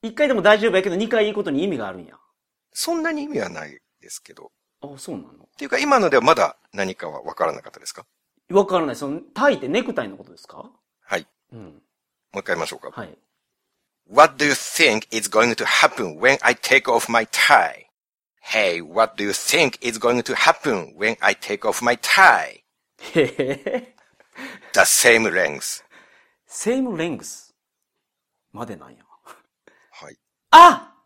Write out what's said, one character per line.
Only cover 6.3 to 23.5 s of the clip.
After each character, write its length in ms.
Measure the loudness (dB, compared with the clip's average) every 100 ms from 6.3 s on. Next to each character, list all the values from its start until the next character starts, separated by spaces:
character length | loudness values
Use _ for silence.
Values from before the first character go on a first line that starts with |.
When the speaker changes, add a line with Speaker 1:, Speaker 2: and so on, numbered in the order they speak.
| 2
Speaker 2:
だ 200 | 0 -4 _
何 220 | -6 -6
か 160 | -6 -12
は 140 | -12
分 100 | -14
か 140 | -6 -6
ら 40 |
な 120 | -6
か 60 | -16
っ 20 |
た 80 | -20
で 80 | -20
す 60 |
か？ 120 | -20 -20 _ _ _ _
Speaker 1:
分 180 | 0 2
か 120 | -2
ら 60 | -2
な 60 |
い。 40 | -6
そ 140 | -10
の、 120 | -10 -12
タ 160 | -2 0
イ 60 | 0
っ 40 |
て 80 | -4
ネ 140 | -4
ク 140 | -4 -8
タ 80 |
イ 60 | -8
の 80 | -14
こ 60 |
と 80 | -20
で 60 | -20
す 100 | -20
か？ 220 | -20 -20 _ _ _
Speaker 2:
は 160 | _ -10
い。 80 | -10 _ _
Speaker 1:
う 40 | -20
ん。 40 |
Speaker 2:
も 60 | -20
う 40 | -20 _ _ _ _ _ -12
一 20 |
回 120 | -6 -6
言 20 |
い 20 |
ま 80 | -6
し 60 |
ょ 20 | -10
う 40 |
か。 120 | -18
Speaker 1:
は 140 | -18 -18
い。 120 | -20 _ _ _ _ _ _ _ _ _
Speaker 2:
What 280 | 4 4 4
do 100 | -2
you 60 |
think 560 | -2 -4 0 2 2 -4
is 180 | -8 0
going 280 | 2 2 0
to 100 | -2
happen 540 | 2 0 0 -8 0
when 180 | 2 2
I 120 | 0
take 300 | -2 2 0
off 280 | 2 -2 0
my 140 | -2 -2
tie? 640 | -2 4 4 2 -6 _ _ _ _ _ _
Hey, 400 | -6 -2 0 -2 -6
what 300 | 0 0 0
do 80 |
you 80 | -6
think 480 | -4 -2 0 0 -2
is 160 | -8 -2
going 220 | -2 0
to 140 | -2 0
happen 600 | 2 2 -2 -4 -6 -4
when 220 | -4 0
I 120 | -2
take 280 | -2 -6 -4
off 220 | -4 -2
my 140 | -2 -2
tie? 640 | 0 6 6 6 -2 -14 _ _ _ _ -4
Speaker 1:
へ 80 | -2
へ 40 | 0
へ。 680 | -2 -6